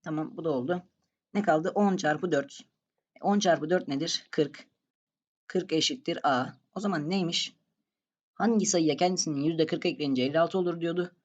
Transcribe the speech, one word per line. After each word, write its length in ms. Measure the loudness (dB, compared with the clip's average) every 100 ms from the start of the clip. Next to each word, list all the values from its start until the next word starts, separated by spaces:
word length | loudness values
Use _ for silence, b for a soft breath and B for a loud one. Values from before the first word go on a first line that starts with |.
Tamam, 360 | -6 -6 -6 -4
bu 60 |
da 80 | -2
oldu. 320 | -2 -2 -4 -6 _ _ _ _
Ne 80 | -2
kaldı? 300 | 2 2 2 2
On 220 | 2 2
çarpı 340 | 0 0 0
dört. 280 | 0 -2 -14 -20 _ _ _ _ _
E, 40 |
on 180 | 0 2
çarpı 300 | 4 2 2
dört 180 | 0 0
nedir? 400 | -4 -4 -6 -4
Kırk. 360 | -2 -2 -2 -20 _ _ _ _ _ _ _ -4
Kırk 260 | -4 0
eşittir 460 | 0 0 -2 -6 -2
A. 300 | 0 0 -2 -8 _ -6
O 40 |
zaman 300 | -2 -2 -2
neymiş? 460 | -2 0 -2 -6 _ _ _ _ _ _ _ _
Hangi 320 | _ 2 2 2
sayıya 300 | 2 2 2
kendisinin 460 | 2 2 -2 0
yüzde 240 | 0 2 0
kırk 200 | 0 -2
eklenince 380 | -2 -2 0
elli 160 | 2 2
altı 180 | 2 0
olur 240 | -2 -2
diyordu. 300 | -4 -4 -6 _